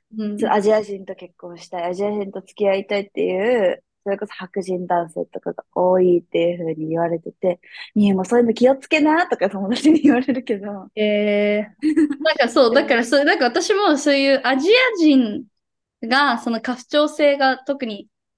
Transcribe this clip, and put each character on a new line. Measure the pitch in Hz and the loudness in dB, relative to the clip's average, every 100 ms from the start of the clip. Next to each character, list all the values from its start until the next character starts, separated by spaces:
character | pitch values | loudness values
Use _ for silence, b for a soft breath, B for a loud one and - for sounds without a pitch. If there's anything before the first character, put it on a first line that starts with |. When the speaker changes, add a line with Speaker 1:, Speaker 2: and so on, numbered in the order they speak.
| _ 214 | _ -8
Speaker 1:
う | |
ん。 | 208 208 | -8 -4
Speaker 2:
そ | 220 | 0
う、 | |
ア | 208 | 2
ジ | 202 | 2
ア | 214 | 0
人 | 208 196 | 0 -12
と | 190 | -12
結 | 190 180 _ | -16 -16 _
婚 | 180 170 | -18 -18
し | - | -14
た | 185 | -8
い、 | |
ア | 170 | -6
ジ | 180 202 | -4 -4
ア | |
人 | 208 196 | -4 -8
と | 196 | -10
付 | 190 | -14
き | - 202 | -4 0
合 | 196 | 0
い | 196 | -2
た | 202 | -6
い | |
っ | 202 | -6
て | - | -4
い | 175 185 | -2 -2
う、 | 214 247 185 - _ _ | 0 2 0 -2 _ _
そ | 202 | -8
れ | 196 | -6
こ | 202 | -8
そ | |
白 | - 185 202 | -12 -12 -8
人 | 185 180 180 | -6 -6 -2
男 | 175 170 | -2 -2
性 | 175 170 | -8 -10
と | 190 | -8
か | - | -10
が | - - | -12 -8
多 | 175 180 185 | -2 2 4
い | 180 175 | 4 2
っ | |
て | 170 170 | 0 -2
い | 170 | -2
う | 175 | -2
風 | 165 | -6
に | 156 156 | -6 -4
言 | 165 | -2
わ | 170 | -2
れ | 170 | -4
て | - | -8
て、 | - 185 175 B B B | -6 -4 -4 B B B
「み | 214 202 | 0 2
ゆ | |
も | 190 | 2
そ | 185 240 | 0 2
う | |
い | |
う | 240 | 2
の | |
気 | 226 247 | 4 2
を | 269 | 2
つ | - | 0
け | 311 | 2
な」 | 302 320 359 | 2 2 0
と | - | -2
か | 190 | -4
友 | 202 196 | -4 -6
達 | 247 302 | 0 4
に | 311 | 4
言 | - | 4
わ | 240 | 2
れ | 262 | 0
る | 254 | -4
け | 240 202 | -4 -6
ど。 | 202 202 196 | -6 -12 -12
Speaker 1:
え | 214 208 208 208 208 208 208 214 - | -4 0 2 2 2 2 0 -4 -4
ー。 | 302 311 294 277 | -2 2 0 0
な | 311 | -2
ん | 302 | 0
か | 240 | 0
そ | 285 240 | 4 4
う、 | |
Speaker 2:
<laughs> | |
で | 254 | 4
も | |
Speaker 1:
だ | 285 | 2
か | |
ら | 240 | 0
そ | 240 285 | 2 2
う、 | |
な | 285 | 2
ん | 381 | 2
か | |
私 | 247 330 359 | 0 0 0
も | 392 403 285 | 0 2 2
そ | 294 | 2
う | 277 | 2
い | 277 | 2
う | 262 | 2
ア | 240 269 | 0 0
ジ | 330 | 4
ア | 480 508 403 | 4 2 2
人 | 311 269 220 202 - _ _ _ _ - | 4 4 2 -4 -12 _ _ _ _ -14
が、 | 226 262 285 233 | -2 0 2 0
そ | 240 | -4
の | 226 | -6
家 | 240 | -6
父 | 247 - | -8 -2
長 | 294 302 | 0 0
制 | 294 294 285 | 2 0 2
が | 262 254 | 0 0
特 | 269 269 | -4 -6
に | 233 202 - _ _ | -6 -10 -14 _ _